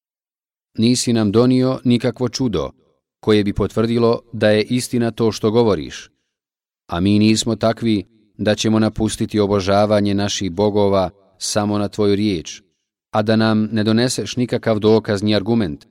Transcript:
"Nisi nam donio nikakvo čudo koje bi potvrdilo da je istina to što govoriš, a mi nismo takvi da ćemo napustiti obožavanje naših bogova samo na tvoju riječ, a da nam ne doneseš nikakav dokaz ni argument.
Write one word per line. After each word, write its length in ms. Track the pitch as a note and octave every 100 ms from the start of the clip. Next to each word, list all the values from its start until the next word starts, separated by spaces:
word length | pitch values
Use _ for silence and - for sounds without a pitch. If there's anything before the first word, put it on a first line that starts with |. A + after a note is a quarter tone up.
| _ _ _ _ _ _ _
"Nisi 380 | - A2+ B2 -
nam 200 | A#2 G#2+
donio 480 | G#2 B2 B2+ B2+ C3
nikakvo 440 | B2 A#2+ B2 A2 B2
čudo 420 | - C3 F2+ C2+ - _ _ _ _
koje 240 | - G#2+
bi 80 | G2+
potvrdilo 680 | F#2+ G2 - A2+ A#2 A#2 A#2 -
da 180 | A2 G#2+
je 120 | G#2+
istina 480 | G#2 B2 B2 A#2+ A#2
to 220 | A2 A2+
što 180 | G2+ A2
govoriš, 600 | A2 A#2 F2+ B1+ - - _ _ _ _ _ _ _ -
a 140 | F2
mi 180 | F#2+ G#2
nismo 380 | G#2+ A2 - A2
takvi 500 | A2 A2+ A#2 G#2+ - _ _ -
da 160 | G2+
ćemo 240 | G#2+ A2+ A2
napustiti 640 | A2 A2 A2 - G#2+ G#2+
obožavanje 720 | G2+ G2+ F#2 G2+ G#2 G#2+ G2+
naših 360 | G2+ G2+ - F#2+
bogova 600 | E2+ G#2 G2+ G2+ G2 F2+ - _ -
samo 400 | - G#2+ G#2 G#2
na 100 | G2+
tvoju 280 | - G#2 G2+
riječ, 460 | G#2+ F2+ D2 - _ _ _ _ _
a 120 | G#2+
da 140 | G#2+ A2
nam 320 | A2 G#2+ G#2+
ne 120 | A2
doneseš 520 | G#2+ A2 B2+ - G#2 -
nikakav 420 | B2 A#2+ - G#2+
dokaz 440 | G#2+ A2 A2 G2+
ni 120 | G#2+
argument. 520 | G#2 F#2+ A#2 G2 C#2+ _